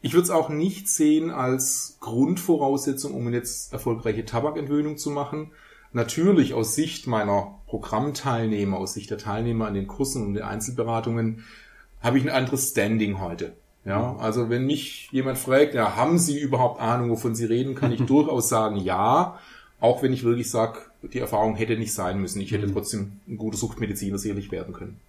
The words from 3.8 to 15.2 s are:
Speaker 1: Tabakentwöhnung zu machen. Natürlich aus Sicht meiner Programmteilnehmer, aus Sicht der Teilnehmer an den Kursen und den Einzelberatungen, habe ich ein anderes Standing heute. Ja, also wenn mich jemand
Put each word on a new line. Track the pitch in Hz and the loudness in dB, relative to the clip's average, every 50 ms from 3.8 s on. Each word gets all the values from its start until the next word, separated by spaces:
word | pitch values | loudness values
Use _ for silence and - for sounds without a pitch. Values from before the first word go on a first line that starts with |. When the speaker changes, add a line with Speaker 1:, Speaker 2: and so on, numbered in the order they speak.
| - 123 117 113 - 113 104 110 110 | -2 -2 -2 0 0 -2 -2 -2 -4
Speaker 1:
Tabakentwöhnung | - - - 139 151 147 160 147 135 147 147 151 151 151 | -4 -4 -2 -2 -2 -2 -4 -4 0 0 0 0 -2 -4
zu | 143 - 147 | -4 -6 -4
machen. | 147 143 - - - 151 151 156 - - - - - - - - | -4 -4 -4 -4 -6 -8 -10 -10 -16 -20 -20 -20 -20 -20 -20 -6
Natürlich | - 120 117 113 - 156 165 196 202 170 127 - - | -2 -2 -2 -2 0 2 4 6 6 6 6 4 2
aus | 117 110 110 - | -2 -2 -2 0
Sicht | 147 156 160 - - - | -2 -2 -2 -4 -8 -4
meiner | 131 120 107 104 101 101 101 98 - - - - | -2 -2 0 2 2 0 0 0 -2 -12 -20 -12
Programmteilnehmer, | - - 107 - - 110 107 135 147 135 - - 135 120 117 113 110 107 101 101 98 98 92 | -8 -8 -8 -6 -4 -2 -2 -2 -2 -4 -4 -2 -2 -2 0 0 0 0 0 0 0 0 -2
aus | 95 95 - | -4 -6 -8
Sicht | 104 101 - | -10 -8 -8
der | 110 101 | -8 -6
Teilnehmer | - 107 101 110 113 120 117 113 110 | -4 -6 -4 -2 -2 -2 0 0 -2
an | 107 101 | -2 -2
den | 98 98 98 | -4 -4 -4
Kursen | - - 135 135 - 135 107 | -4 -4 -4 -2 -2 -4 -2
und | 101 101 | -2 -2
den | 107 107 | -4 -4
Einzelberatungen, | 104 101 110 107 - 123 127 113 113 117 113 113 120 117 117 113 113 110 110 - - - - - - - - - _ - - | -6 -6 -6 -6 -6 -4 -4 -2 0 0 -2 0 0 0 0 0 0 -2 -4 -12 -20 -20 -20 -20 -20 -20 -20 -20 _ -20 -2
habe | - 120 127 | 0 2 4
ich | 135 127 | 4 2
ein | 156 | 4
anderes | 143 131 131 127 139 131 - - | 2 2 0 2 0 0 -2 0
Standing | - 117 101 104 113 110 110 101 98 95 | 0 0 2 2 2 2 2 0 0 -4
heute. | 95 87 85 87 87 - - _ _ _ _ _ _ | -4 -6 -6 -6 -8 -10 -10 _ _ _ _ _ _
Ja, | 95 98 104 117 127 127 | -2 0 0 0 -2 -4
also | - 110 110 107 123 120 110 | -2 -2 -2 0 0 0 0
wenn | 120 123 131 | 0 0 2
mich | 135 151 143 - - - - - - | 0 0 -2 -4 -8 -12 -14 -16 -4
jemand | - 131 | -4 -2